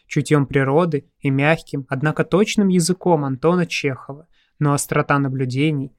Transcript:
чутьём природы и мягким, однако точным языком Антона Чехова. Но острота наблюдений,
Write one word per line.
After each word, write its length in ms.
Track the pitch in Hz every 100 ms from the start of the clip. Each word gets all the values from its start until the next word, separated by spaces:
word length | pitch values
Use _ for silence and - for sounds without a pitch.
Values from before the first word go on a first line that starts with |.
| -
чутьём 400 | 151 - 147 131
природы 640 | 139 135 147 180 147 - _
и 100 | 143
мягким, 560 | 135 147 160 - 143 131
однако 360 | 135 151 151
точным 460 | 151 170 214 - 196
языком 540 | 185 165 180 180 160
Антона 440 | 139 131 156 180 170
Чехова. 600 | - 143 127 - 143 - _ _ -
Но 160 | 147
острота 460 | 143 - 147 - 143
наблюдений, 720 | 139 131 131 127 156 147 135